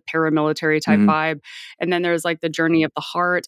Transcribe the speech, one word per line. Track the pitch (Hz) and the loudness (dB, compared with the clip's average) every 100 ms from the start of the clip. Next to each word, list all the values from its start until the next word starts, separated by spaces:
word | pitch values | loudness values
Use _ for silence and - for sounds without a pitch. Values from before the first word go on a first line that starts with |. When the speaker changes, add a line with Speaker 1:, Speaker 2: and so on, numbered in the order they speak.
| - | -4
Speaker 1:
paramilitary | 160 160 156 151 151 160 156 | -2 0 2 0 0 0 0
type | 151 156 | 2 4
Speaker 2:
Mm-hmm. | - | 4
Speaker 1:
vibe. | 156 156 151 - - - - | 2 0 -4 -10 -20 -18 -6
And | 180 | -2
then | 175 | 0
there's, | 175 170 | 0 0
like, | 170 165 | -2 -4
the | 165 | -4
Journey | 156 165 165 | 0 2 2
of | 156 - | 2 -2
the | |
Heart. | - 175 175 180 | -8 -4 -2 -2